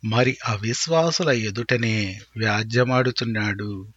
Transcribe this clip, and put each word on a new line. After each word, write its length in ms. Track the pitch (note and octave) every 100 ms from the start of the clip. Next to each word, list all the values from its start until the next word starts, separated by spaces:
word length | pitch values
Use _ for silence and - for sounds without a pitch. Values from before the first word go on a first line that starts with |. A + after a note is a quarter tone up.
| A2+
మరి 320 | A2 B2+ B2+ -
అవిశ్వాసుల 840 | G#2 A2 B2 - D#3+ E3 D#3 E3
ఎదుటనే 920 | B2 G#2+ G2+ A#2+ B2 A2+ G#2+ G2+ G2 - A2
వ్యాజ్యమాడుతున్నాడు 1600 | A2 G#2 A2 A#2 B2 B2+ B2+ A#2+ A#2 A2 G#2 G2+ G#2 G2 G2+